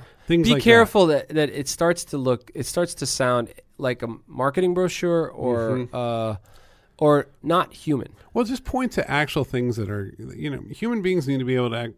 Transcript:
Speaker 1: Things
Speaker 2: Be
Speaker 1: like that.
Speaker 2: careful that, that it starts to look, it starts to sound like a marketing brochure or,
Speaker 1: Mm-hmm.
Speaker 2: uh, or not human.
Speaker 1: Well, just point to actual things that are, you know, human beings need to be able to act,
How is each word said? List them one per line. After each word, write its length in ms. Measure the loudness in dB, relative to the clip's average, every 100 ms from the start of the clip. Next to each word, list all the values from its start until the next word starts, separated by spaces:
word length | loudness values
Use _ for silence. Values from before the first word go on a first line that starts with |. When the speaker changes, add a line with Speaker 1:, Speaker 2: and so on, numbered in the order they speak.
| -16 -14 0
Speaker 1:
Things 200 | 2 4
Speaker 2:
Be 60 |
Speaker 1:
like 80 | 4
that. 20 |
Speaker 2:
careful 420 | 8 8 8 4 4
that, 220 | 2 0
that 200 | 0 0
it 160 | -2 -6
starts 360 | -2 0 0 -4
to 120 | -2
look, 320 | 0 -2 -4
it 100 | -10 -4
starts 280 | -2 -4
to 120 | -4 -6
sound 460 | -2 0 0 -2 -10 -20 -6
like 240 | -4 -4
a 60 | -6 -10 -12
marketing 480 | -4 -2 2 2
brochure 540 | 2 0 -2 0 0 -2
or, 400 | -4 -2 0 0
Speaker 1:
Mm-hmm. 240 | -2 -4 -6
Speaker 2:
uh, 400 | -4 -2 -4 -6 -10 -20 -20 _ _ _
or 300 | 4 4 2 _
not 300 | 0 0 0
human. 400 | -6 -2 -2 -4 -14 -6
Speaker 1:
Well, 100 | -4
just 200 | -2 -4
point 280 | -6 -4 -2
to 180 | -2 -2
actual 340 | -2 0 -2
things 320 | -2 -2 -2 -2
that 120 | -4
are, 240 | -6 -8 -12
you 320 | -16 -10 -8
know, 120 | -8 -10
human 300 | -6 -4 0
beings 240 | 0 0 0
need 120 | -2
to 60 |
be 120 | 0 0
able 140 | 0
to 60 | -2
act, 160 | -8